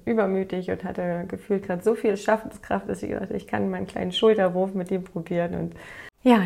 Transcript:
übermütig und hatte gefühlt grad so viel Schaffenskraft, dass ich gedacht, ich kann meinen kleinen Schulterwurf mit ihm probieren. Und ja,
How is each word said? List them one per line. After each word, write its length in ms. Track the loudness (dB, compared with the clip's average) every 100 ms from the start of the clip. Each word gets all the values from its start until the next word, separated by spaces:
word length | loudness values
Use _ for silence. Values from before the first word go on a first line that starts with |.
übermütig 680 | 0 2 2 0 0 -4 -2
und 120 | -4
hatte 420 | -4 -4 -2 -2 -4
gefühlt 400 | -8 -2 -2 0
grad 160 | 0
so 100 | 0
viel 240 | 2 2 2
Schaffenskraft, 720 | 2 0 0 -14 -4 -4 -2
dass 140 | -6
ich 80 | -4
gedacht, 180 | -4 -4
ich 140 | -6 -4
kann 240 | -2 -2
meinen 160 | -2 -6
kleinen 260 | -4 -4
Schulterwurf 640 | 4 4 6 4 2 0
mit 160 | -2 -2
ihm 140 | -4
probieren. 500 | -4 -8 -2 -2 -2
Und 220 | -4 -6 -8 -16 -16 -18 _
ja, 200 | 6 6